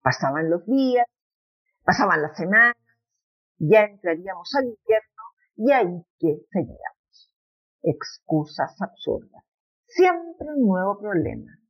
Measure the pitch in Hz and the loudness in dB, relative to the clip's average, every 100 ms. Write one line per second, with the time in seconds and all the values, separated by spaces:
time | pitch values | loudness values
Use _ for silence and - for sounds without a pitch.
0 | - - 135 147 160 175 202 269 262 247 | -2 -2 -2 -2 -2 -2 0 0 2 0
1 | 240 _ _ _ _ _ _ _ - - | -2 _ _ _ _ _ _ _ -2 0
2 | 196 165 151 - 175 214 240 240 _ _ | 2 0 -2 -6 0 4 4 2 _ _
3 | _ _ _ _ _ _ 151 214 208 202 | _ _ _ _ _ _ 4 6 4 -2
4 | 175 165 190 180 175 277 254 220 - 220 | -4 -4 -6 -12 -4 -2 -2 -8 0 0
5 | _ - - _ _ - 226 269 180 175 | _ -20 -20 _ _ -2 2 2 0 -4
6 | - _ 165 147 _ 190 117 - - _ | -14 _ -2 -2 _ -6 -6 -10 -16 _
7 | _ _ _ _ _ _ _ _ - 147 | _ _ _ _ _ _ _ _ -4 -4
8 | - - - 156 151 - 147 _ 185 _ | -10 -18 -4 -2 -2 -6 -6 _ -12 _
9 | - - - - _ _ _ _ _ - | -6 -6 -8 -20 _ _ _ _ _ 2
10 | 359 339 339 339 302 294 226 185 190 202 | 4 2 -8 -14 -6 0 2 2 0 -4
11 | 208 180 - 113 110 - | -2 -2 -2 -6 -16 -20